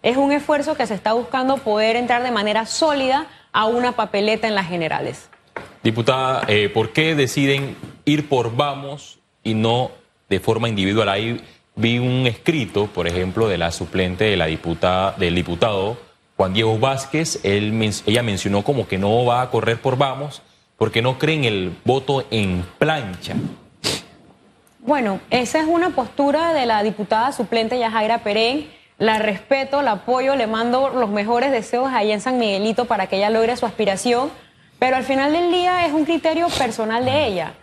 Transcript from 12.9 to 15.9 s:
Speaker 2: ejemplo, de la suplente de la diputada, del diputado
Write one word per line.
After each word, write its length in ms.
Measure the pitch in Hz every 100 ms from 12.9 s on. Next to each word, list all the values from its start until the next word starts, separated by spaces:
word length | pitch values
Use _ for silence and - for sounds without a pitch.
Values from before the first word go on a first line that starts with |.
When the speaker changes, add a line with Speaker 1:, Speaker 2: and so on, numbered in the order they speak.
| - 87
Speaker 2:
ejemplo, 420 | 87 92 101 113
de 100 | 87
la 120 | 85
suplente 540 | - 87 95 92 90
de 120 | 107 95
la 100 | 80
diputada, 680 | 80 85 82 90 92 95 -
del 180 | 87
diputado 600 | 87 82 85 113 101 101